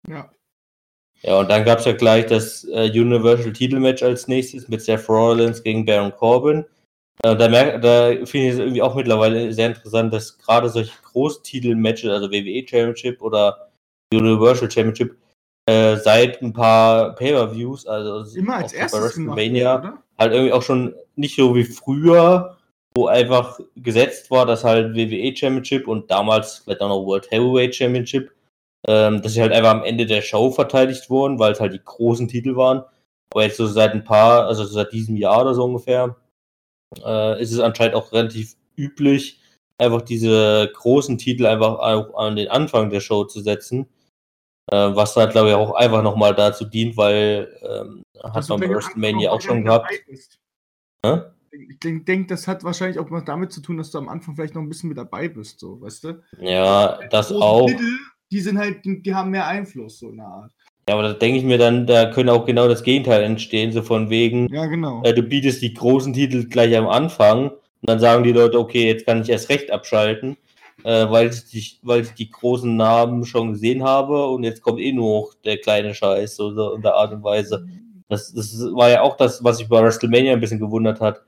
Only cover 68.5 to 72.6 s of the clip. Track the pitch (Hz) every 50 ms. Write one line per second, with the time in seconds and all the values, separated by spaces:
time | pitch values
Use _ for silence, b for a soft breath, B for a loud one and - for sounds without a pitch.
68.5 | 113 120 117 113 - 123 117 113 110 113 - - 113 113 110 120 120 101 - -
69.5 | 143 143 - - 104 104 - - 113 107 107 107 110 107 - 131 139 _ b b
70.5 | b b b b b b _ 117 113 113 110 107 110 113 117 117 120 117 - _
71.5 | - 110 107 - _ _ _ 120 120 120 117 117 110 - 113 110 - _ - 123
72.5 | 123 127